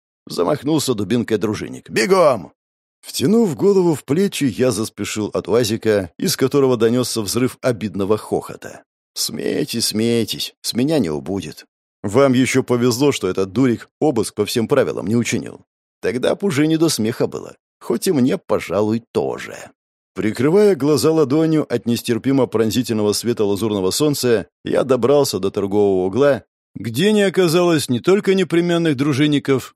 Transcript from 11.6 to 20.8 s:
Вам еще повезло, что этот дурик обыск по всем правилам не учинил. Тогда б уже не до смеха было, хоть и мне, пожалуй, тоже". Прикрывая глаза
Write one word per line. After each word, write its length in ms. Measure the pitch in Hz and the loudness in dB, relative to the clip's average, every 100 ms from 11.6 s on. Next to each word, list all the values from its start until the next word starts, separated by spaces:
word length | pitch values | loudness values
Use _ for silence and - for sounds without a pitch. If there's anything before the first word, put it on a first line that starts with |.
| - _ _ _ | -20 _ _ _
Вам 320 | 107 117 139 | -2 4 4
еще 300 | 123 123 131 | 4 2 0
повезло, 480 | - 123 123 120 143 | 0 0 0 2 0
что 160 | - 92 | 0 -2
этот 240 | 92 95 | -2 -2
дурик 380 | 90 135 110 - _ | 0 0 0 -6 _
обыск 340 | 151 117 92 | 0 0 -2
по 120 | - 101 | -2 -2
всем 220 | 120 110 | -2 2
правилам 400 | 139 87 60 65 | 2 2 -2 -2
не 80 | 117 | -2
учинил. 460 | 113 107 57 50 _ _ _ _ | -2 -4 -6 -16 _ _ _ _
Тогда 320 | - 120 - | -4 -2 -2
б 120 | 147 202 | 0 0
уже 200 | 139 156 | 0 2
не 120 | 160 | 2
до 120 | 165 | 2
смеха 380 | - 110 - 131 | 0 -2 -2 -4
было, 280 | 57 - - _ _ | -4 -14 -18 _ _
хоть 280 | - - 190 | -6 -4 0
и 40 | |
мне, 260 | 151 127 190 | 2 2 0
пожалуй, 680 | - 95 - 92 107 117 - | -2 -4 -2 -2 0 -2 -2
тоже". 600 | 98 67 58 - - - _ _ _ _ | -4 -2 -6 -10 -16 -18 _ _ _ _
Прикрывая 640 | - 104 107 135 196 208 | -6 -4 0 2 4 4
глаза 360 | 160 | 2